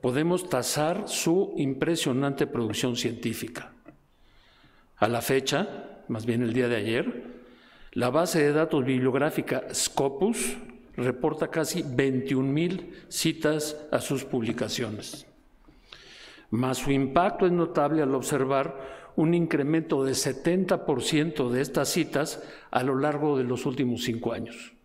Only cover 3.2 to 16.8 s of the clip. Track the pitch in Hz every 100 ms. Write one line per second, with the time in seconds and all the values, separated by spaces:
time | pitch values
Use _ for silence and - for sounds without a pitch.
3.2 | 120 104 - - - - - - _ _
4.2 | _ - _ _ - _ _ _ 107 117
5.2 | - 135 135 143 208 - - - - 113
6.2 | 110 113 120 120 120 117 104 117 131 -
7.2 | - - - - - - - - 123 143
8.2 | 175 170 147 147 160 156 127 131 127 131
9.2 | 147 151 - 131 - - - - 139 -
10.2 | 202 226 - - - - - - 127 123
11.2 | 156 151 165 165 147 180 147 123 139 131
12.2 | - 131 135 143 170 180 - - - -
13.2 | 165 156 151 156 151 - - 127 - 135
14.2 | - 131 113 113 110 - 117 104 - -
15.2 | - _ _ _ - - _ - - -
16.2 | - - - 110 131 127